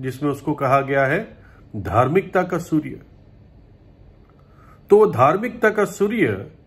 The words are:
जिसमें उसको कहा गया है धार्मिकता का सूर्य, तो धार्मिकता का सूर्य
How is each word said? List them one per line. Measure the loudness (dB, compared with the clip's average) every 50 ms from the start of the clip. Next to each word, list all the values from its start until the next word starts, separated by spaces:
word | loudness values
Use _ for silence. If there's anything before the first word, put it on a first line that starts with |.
जिसमें | -10 -10 -8 -4 -4 -4
उसको | -4 -4 -4 -6 -4
कहा | -2 0 0 2 0
गया | 0 0 0 0 2
है | 2 0 -2 -4 -8 -14 -20 -20 -20 -20 -20 -20 -14 -12
धार्मिकता | -12 -8 -2 0 2 2 2 2 0 0 0 -2 -2
का | -2 -2 -4 -6
सूर्य, | -4 -2 -2 -2 -2 -4 -10 -16 -20 -20 -20 -20 -20 -20 -20 -20 -20 -20 -20 -20 -20 -20 -20 -20 -20 -20 -20 -20 -20 -20 -20 -20 -20 _ _ _ _ _ _ -20 -20 -20 -20 -18 0 4
तो | 6 6 6 4
धार्मिकता | 4 4 4 4 4 2 -2 -8 -4 -2 0 0
का | 2 0 -2
सूर्य | -2 -2 -2 -2 -2 0 0 -2 -2 -2 -4 -10 -14 -20 -20 -20